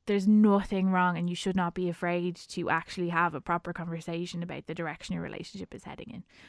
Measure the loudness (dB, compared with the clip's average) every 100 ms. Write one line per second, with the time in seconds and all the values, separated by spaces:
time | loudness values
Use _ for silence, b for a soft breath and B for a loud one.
0 | 0 2 6 8 8 6 4 0 2 4
1 | 4 2 -2 -2 -2 0 0 0 -2 -2
2 | 0 0 -2 -4 -8 -6 -2 -2 -2 -4
3 | -2 2 0 0 -2 -2 -2 -8 -6 -8
4 | -6 -6 -6 -6 -8 -8 -8 -6 -6 -8
5 | -8 -6 -6 -10 -12 -12 -14 -14 -14 -14
6 | -14 -16 -18 B